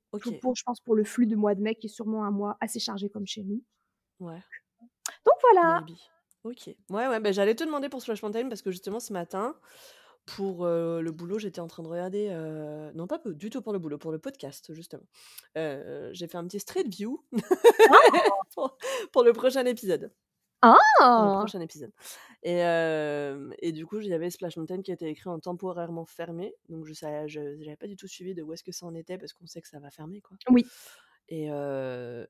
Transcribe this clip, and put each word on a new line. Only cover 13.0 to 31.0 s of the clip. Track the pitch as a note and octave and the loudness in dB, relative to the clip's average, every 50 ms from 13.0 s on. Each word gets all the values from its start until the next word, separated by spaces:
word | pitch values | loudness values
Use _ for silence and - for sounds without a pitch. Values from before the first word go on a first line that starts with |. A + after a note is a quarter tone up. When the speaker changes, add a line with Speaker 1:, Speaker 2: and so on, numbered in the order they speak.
| E3 F#3 | -8 -6
Speaker 2:
pas | D4 E4 | -8 -8
pou-, | E4 A#3+ D#3+ | -6 -10 -12
du | D3 F3 A3 | -10 -12 -10
tout | - C4 A3 | -10 -8 -8
pour | A3+ G#3 | -6 -6
le | G3 | -6
boulot, | E3 D#3+ D3 C#3+ | -6 -6 -8 -8
pour | - E3 D#3+ | -8 -8 -8
le | D#3 | -8
podcast, | - - F3+ - - C3+ C#3+ - _ - D#3+ | -8 -10 -12 -10 -14 -14 -14 -14 _ -18 -18
justement. | D#3+ E3+ - - C#3+ - _ _ _ - - - - _ _ _ D#3 | -18 -18 -18 -18 -20 -20 _ _ _ -20 -20 -20 -20 _ _ _ -6
Heu, | D#3+ D#3 C#3 C#3 D3 - C#3 C#3+ C#3 - - | -6 -6 -6 -8 -10 -12 -12 -12 -12 -12 -12
j'ai | F3+ F3 E3 | -12 -12 -10
fait | - F3 | -10 -10
un | E3+ | -10
petit | F3+ F#3 G3+ | -8 -8 -10
street | - - - F4+ F#4+ B3+ | -10 -6 -4 -4 -4 -4
view | F3+ - G3+ A3+ C4 - - _ - | -4 -6 -6 -6 -8 -8 -10 _ -6
<laughs> | A#3 - - F#4 - - A#4 A4 - A4 - | -6 0 0 -2 6 8 6 10 10 8 10
Speaker 1:
Ah ! | C#4+ A4 D5+ A4 - F4 - G#4+ G4 G3 G4 - - | 12 10 10 10 8 6 4 2 2 0 -4 -6 -6
Speaker 2:
pour, | - D#4 C4+ - _ - B4+ C5+ B4+ G#4+ - - | -6 -6 -6 -6 _ -8 -6 -6 -6 -6 0 2
pour | C#4 A#3+ | 6 6
le | A#3 A#3 | 6 6
prochain | A3+ A#3+ C4 C4 C4+ B3+ | 6 2 0 0 2 0
épisode. | B3 B3 A3+ - F#3+ E3+ C#3+ D#3 - - _ _ _ _ _ _ _ _ _ - A#3 A#3 B4 F5+ G#5+ G#5+ D#5 D#4 B3 A#3+ | -2 -2 -2 -2 -2 -2 -2 -4 -8 -16 _ _ _ _ _ _ _ _ _ 8 10 12 12 10 10 8 10 10 10 8
Pour | A3+ G#3+ | 8 6
le | G3+ | 4
Speaker 1:
Ah ! | |
Speaker 2:
prochain | G3 G3 G#3 G#3+ - G3 E3 | 4 2 0 -4 -4 -8 -10
épisode. | E3 - D3+ C#3+ G#2+ - _ - - - - - - - _ - | -10 -10 -14 -16 -16 -16 _ -20 -20 -20 -20 -20 -20 -20 _ -6
Et | E3+ F3 F3 | -2 0 2
hem, | F3 E3+ E3+ E3 E3 D#3+ D#3+ D#3 D3+ D3 D3 D3 D3 C#3+ C#3 C#3+ C#3 C3+ - - | 2 2 2 2 2 2 0 0 0 -2 -2 -4 -4 -6 -6 -8 -10 -12 -12 -6
et | - E3+ D#3+ | -6 -6 -6
du | D#3 E3 | -6 -8
coup, | E3 - G#3+ | -8 -8 -6
j-, | G#3+ G#3 | -4 -2
il | |
y | F3 | -2
avait | D#3+ E3 F3+ | -2 -2 -4
Splash | F3 - F#3 E3+ D#3 E3+ | -6 -6 -10 -10 -8 -8
Mountain | D#3+ D#3 F#3 F#3 F#3 | -8 -6 -6 -8 -6
qui | - F3+ | -8 -8
était | E3 E3+ D#3 | -6 -6 -8
écrit | D3+ - - F#3+ | -8 -8 -8 -10
en | F3 D#3+ | -10 -8
temporairement | - F3+ F3+ E3+ - F#3 F3 F3 E3+ E3+ E3+ E3 E3 | -8 -8 -8 -6 -6 -8 -6 -6 -8 -8 -8 -10 -10
fermé, | - - - E3 E3 E3 E3 F3+ A3 G#4 _ _ _ | -12 -12 -14 -12 -10 -10 -10 -10 -12 -12 _ _ _
donc | E3 D#3+ D#3 | -16 -16 -14
je | D#3 D#3 | -14 -16
sa-, | - - D3+ D3+ D3 D3+ | -12 -10 -8 -8 -8 -8
je, | D3+ D3+ D3+ D3 C#3+ C#3+ D3+ D#3 | -8 -10 -10 -10 -10 -12 -12 -14
j'avais | D3+ D3+ | -16 -16
pas | - - | -14 -14
du | G#3 G3+ | -16 -16
tout | F#3+ - F#3+ | -16 -18 -20
suivi | - - F3+ F#3 F#3+ | -18 -14 -12 -12 -10
de | E3+ D#3+ | -10 -10
où | D3+ D#3+ | -12 -12
est-ce | F3 - | -14 -14
que | - E3+ | -14 -16
ça | - F3 | -14 -14
en | F3 E3 | -12 -14
était | E3 D#3+ - F#3 F#3 | -14 -12 -12 -12 -12
parce | D3+ D3 - | -12 -16 -18
qu'on | _ F3 | _ -20
sait | E3 - E3+ D#3+ | -20 -20 -18 -20
que | - | -18
ça | _ D3 | _ -20
va | C#3+ C#3+ | -20 -20
fermer, | - - D#3 D#3 F#3+ G#3 | -18 -16 -16 -16 -16 -16
quoi. | _ _ F#3 G3 - B3 | _ _ -20 -14 2 4
Speaker 1:
Oui. | B3 B3 A#3 - - - - - - - | 4 4 4 2 -8 -20 -20 -20 -20 -20